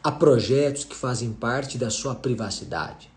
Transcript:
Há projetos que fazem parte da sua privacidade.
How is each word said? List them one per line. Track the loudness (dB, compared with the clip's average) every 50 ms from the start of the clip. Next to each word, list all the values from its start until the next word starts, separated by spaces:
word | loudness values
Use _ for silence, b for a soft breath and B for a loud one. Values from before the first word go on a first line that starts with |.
Há | 0 -2
projetos | 2 6 8 8 8 6 6 4 2 4 4 2 0 -4 -8
que | -10 -10
fazem | -6 -4 -4 -2 -2 -4 -6
parte | -6 -4 -2 -2 -2 -2 -4 -6 -4
da | -4 -2 -2
sua | -2 -4 -4 -4 -6
privacidade. | -4 -2 -2 -2 -2 -2 -6 -6 -8 -8 -6 -6 -6 -6 -6 -10 -16 -20 -20 _